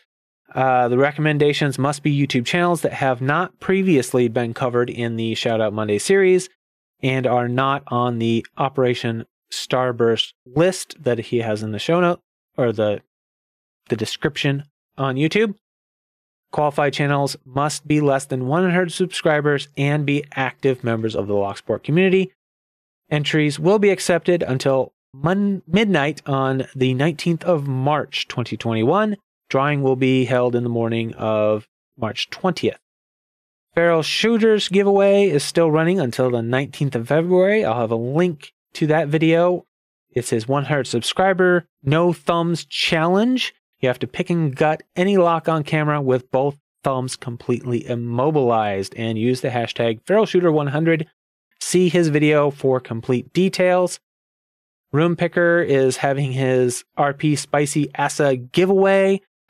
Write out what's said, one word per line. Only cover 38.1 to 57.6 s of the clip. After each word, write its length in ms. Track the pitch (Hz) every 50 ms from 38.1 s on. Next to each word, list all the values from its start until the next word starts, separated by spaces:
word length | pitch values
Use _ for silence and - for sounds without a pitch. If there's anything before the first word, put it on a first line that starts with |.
| 139 160 180 180 165 147 - - _ _ _ _ -
to 120 | - 165 147
that 200 | 151 160 160 143
video. 580 | 151 160 160 160 165 165 175 180 180 180 - _ _ _ _ _ _ _ _ _
It's 200 | _ 123 117 -
his 180 | - 113 110 117
one 160 | 135 143 139
hundred 240 | - 151 143 127 -
subscriber, 800 | - 120 - - - - 185 190 190 180 185 180 180 175 165 _ _ _ -
no 300 | 135 147 160 175 175 170
thumbs 520 | - - - 170 170 170 170 170 156 -
challenge. 880 | - - - - - 185 165 156 170 180 196 220 247 254 247 - - - _ _ _ _ _
You 100 | - 127
have 100 | 123 -
to 60 | -
pick 220 | 117 - - 151 -
and 260 | 175 170 160 147 127
gut 280 | - 160 151 156 151 - _ _
any 200 | - 180 196 202
lock 320 | 190 175 170 165 165 160 -
on 140 | 160 160 147
camera 380 | - - 156 151 151 147 147
with 300 | 143 131 127 127 127 _
both 280 | - 131 135 143 139 - _ _ _ _ -
thumbs 340 | 147 135 127 127 127 -
completely 680 | - - 123 120 117 - - 123 113 - 127 120 117 - -
immobilized 1080 | 120 120 117 120 117 120 131 156 160 151 131 120 117 110 107 104 101 95 95 - -
and 220 | - 113 113 113 110
use 220 | 110 123 127 123
the 100 | - 139
hashtag 500 | 117 123 117 110 - - 117 117 113 113 -
feral 200 | - 185 214 214
shooter 240 | 190 - 180 180 170
one 180 | 151 151 147 143
hundred. 380 | 135 151 165 165 165 156 160 - _ _ _ _ _ _ _ _ _ _
See 280 | - - - 180 185 175
his 200 | 151 175 170 160
video 420 | 147 151 151 151 151 147 147 147
for 300 | 139 143 - 135 131 127
complete 520 | - - 117 113 113 - 131 123 117 - -
details. 680 | 165 185 190 180 - 185 180 180 180 180 175 - - _ _ _ _ _ _ _ _ _ _ _ _ _ _ _ _ _ _ -
Room 220 | 143 165 175 175
Picker 480 | - 175 170 - 180 175 170 170 170 170
is 360 | - 139 135 135 131 127 -
having 340 | - 139 139 135 143 131 127
his 520 | 135 135 127 131 127 127 123 120 - - _ _
R 180 | - 147 143 139
P 220 | 143 - 151 151
Spicy 540 | 143 - - - 143